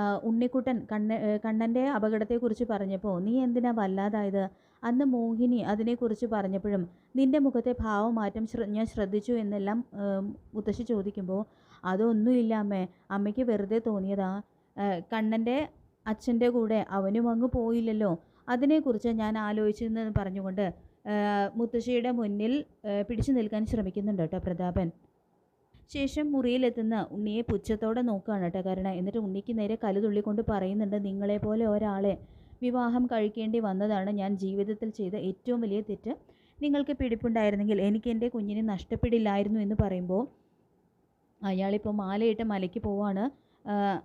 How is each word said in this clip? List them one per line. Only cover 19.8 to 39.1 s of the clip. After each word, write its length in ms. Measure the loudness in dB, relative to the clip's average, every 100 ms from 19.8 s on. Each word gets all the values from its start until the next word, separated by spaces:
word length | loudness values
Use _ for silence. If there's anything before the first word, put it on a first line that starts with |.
| -2 -2 0 0
പറഞ്ഞുകൊണ്ട്, 480 | 0 -4 -4 -2 -2 -4 -16 _ -2
ഏ, 80 | 0 2 2 0
മുത്തശ്ശിയുടെ 580 | 0 -2 -2 0 0 2
മുന്നിൽ, 400 | 0 0 0 0 0 -2 _
ഏ, 180 | -4 -2
പിടിച്ചു 300 | -2 -2 2
നിൽക്കാൻ 300 | 2 2 -2 -2
ശ്രമിക്കുന്നുണ്ട് 560 | -2 -2 -2 -2 0
കേട്ടോ 160 | -2 -2
പ്രതാപൻ. 480 | -4 -2 0 0 -2 -4 _ _ _ _ _ _ _ _ -10
ശേഷം 360 | -4 -2 0 0
മുറിയിലെത്തുന്ന 640 | 2 2 2 2 0 -2 0 -2
ഉണ്ണിയെ 300 | -4 -4 -4
പുച്ഛത്തോടെ 600 | -2 -2 -2 -2 0 0
നോക്കുകയാണ് 420 | 0 -2 -2 -2
കേട്ടോ 160 | -2 -2
കരുണ. 260 | -2 -2 -2 -2
എന്നിട്ട് 220 | -2 -2
ഉണ്ണിക്ക് 280 | -4 -4 -4 -4
നേരെ 180 | -2 -2
കല്ല് 240 | 0 0
തുള്ളിക്കൊണ്ട് 400 | 2 0 0 -2 0
പറയുന്നുണ്ട്, 480 | 0 0 0 0 -2
"നിങ്ങളെപ്പോലെ 600 | -2 -2 0 0 0 0 2
ഒരാളെ 460 | 2 0 0 0 0 -6 -20 -20 -6
വിവാഹം 440 | -2 0 2 2 2
കഴിക്കേണ്ടി 520 | 2 0 -2 -2 0
വന്നതാണ് 500 | 0 0 0 0 0
ഞാൻ 200 | -2 -2 -2
ജീവിതത്തിൽ 520 | -2 -2 -2 -2 -6
ചെയ്ത 240 | -4 -4 -2 -4
ഏറ്റവും 300 | -4 -2 -2
വലിയ 200 | 0 -2
തെറ്റ്. 320 | -4 -6 -6 -8 _ -20 _ -4
നിങ്ങൾക്ക് 320 | 0 2 0 0
പിടിപ്പുണ്ടായിരുന്നെങ്കിൽ 800 | -2 0 0 2 2 2 2 2
എനിക്ക് 260 | 2 2 0
എൻ്റെ 180 | -2 -2
കുഞ്ഞിനെ 340 | -2 -4 -2 -2
നഷ്ടപ്പെടില്ലായിരുന്നു" 880 | -4 -4 -2 2